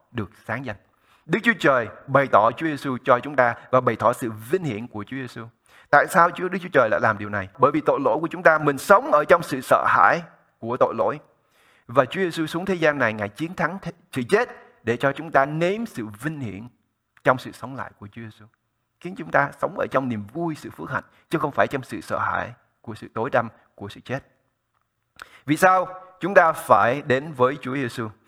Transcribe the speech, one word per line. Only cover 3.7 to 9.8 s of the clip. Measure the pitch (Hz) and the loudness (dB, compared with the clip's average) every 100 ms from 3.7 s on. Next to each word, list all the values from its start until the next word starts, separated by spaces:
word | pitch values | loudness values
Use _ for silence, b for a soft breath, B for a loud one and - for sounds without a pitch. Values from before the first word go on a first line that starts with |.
và | 127 | 0
bày | 123 110 | 2 2
tỏ | 110 | 0
sự | 123 117 110 113 | 0 -4 -8 -4
vinh | 185 | -4
hiển | 156 107 120 | -2 -6 -8
của | 104 | -12
Chúa | 101 135 | -10 -12
Giêsu. | 123 123 117 _ b b b | -12 -14 -16 _ b b b
Tại | 147 127 | 4 4
sao | 185 175 | 4 4
Chúa, | 165 180 | 2 -6
Đức | 185 | -6
Chúa | 175 | 0
Trời | 143 113 | 2 4
lại | 90 | 2
làm | 113 104 | 2 0
điều | 104 | -4
này? | 104 92 - | -6 -8 0
Bởi | 135 | 2
vì | 151 | 2
tội | 147 131 131 | 0 2 2
lỗi | 131 | 0
của | 160 | -2
chúng | 165 | 2
ta, | 170 156 | 4 4
mình | 147 135 | 2 0
sống | - 202 294 | 6 4 6
ở | 147 151 | 2 6
trong | 175 | 4
sự | 160 131 | 4 -6
sợ | - 107 | 2 2